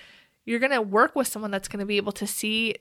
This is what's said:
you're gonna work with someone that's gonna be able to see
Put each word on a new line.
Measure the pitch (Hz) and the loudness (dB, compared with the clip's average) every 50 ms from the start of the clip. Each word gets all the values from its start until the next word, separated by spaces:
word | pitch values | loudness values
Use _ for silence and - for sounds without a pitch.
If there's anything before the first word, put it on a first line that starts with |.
| - - - - _ _ _ _ - | -20 -20 -20 -20 _ _ _ _ -6
you're | 226 233 233 | -4 -2 0
gonna | 262 277 277 240 | 2 2 2 2
work | 220 196 196 220 269 311 - | 0 2 4 4 4 4 4
with | 285 247 | 0 -2
someone | - - 214 220 202 | -2 -2 -6 -6 -4
that's | 196 190 - | -4 -4 -6
gonna | - - 202 196 | -6 -6 -6 -2
be | 208 208 | 0 0
able | 202 202 208 202 | 0 0 0 -4
to | - 202 | -4 -4
see | 202 - - 226 214 220 220 226 220 - - | -6 -4 -2 -2 0 0 0 0 0 -2 -4